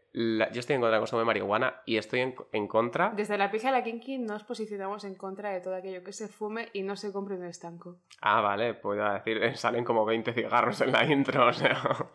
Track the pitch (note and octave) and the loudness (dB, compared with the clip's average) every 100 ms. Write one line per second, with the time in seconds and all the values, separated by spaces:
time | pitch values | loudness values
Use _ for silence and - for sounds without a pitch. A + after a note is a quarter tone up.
0 | _ - A2+ A2 G#2+ A#2 A#2+ C3+ A#2 A2 | _ -2 0 2 0 -2 -2 2 4 2
1 | A2+ A#2 A2+ G#2 G2 A2 C3 - - A2 | 2 0 2 0 0 0 0 -4 -2 -2
2 | - B2+ B2+ B2+ - A2 G#2 A2+ A#2+ C3+ | 0 -2 -2 -4 -6 -4 0 0 0 0
3 | G3 G#3 - G3+ G3 A3 B3+ B3+ A#3 A3+ | 0 0 -2 0 0 0 0 0 0 -8
4 | C4+ C4+ A3 G#3 G#3 A3+ G#3 G3+ G3 G3+ | -8 -6 -6 -8 -8 -8 -8 -6 -6 -8
5 | G3+ F#3 F#3+ F#3+ G3+ F#3 F#3 F#3 F#3 F#3 | -10 -10 -10 -8 -6 -4 -4 -8 -8 -12
6 | F#3 G3 G#3 - G#3 A3 A3+ G3 F#3+ G3+ | -12 -12 -12 -8 -6 -6 -6 -6 -4 -4
7 | G#3 G3 G3 F#3 F3 E3+ E3+ E3+ F3 F3 | -6 -6 -6 -8 -8 -12 -14 -14 -16 -18
8 | _ - G#2+ A2 G2+ G2+ A#2+ A2 G2+ G#2 | _ -2 4 4 4 2 0 -2 -2 0
9 | G#2 G2 A2+ A2 A2+ A2+ A#2 A#2+ A#2+ A2+ | 0 0 -2 0 0 0 0 0 2 2
10 | G#2+ A2+ A#2 A#2 A2 A#2+ A#2 G#2+ A2+ A2+ | 4 2 0 -2 2 4 4 2 2 4
11 | B2 C#3 C3+ C3+ A#2+ - E3+ - C#3 C3+ | 4 4 4 6 6 6 2 2 0 -2
12 | - | -4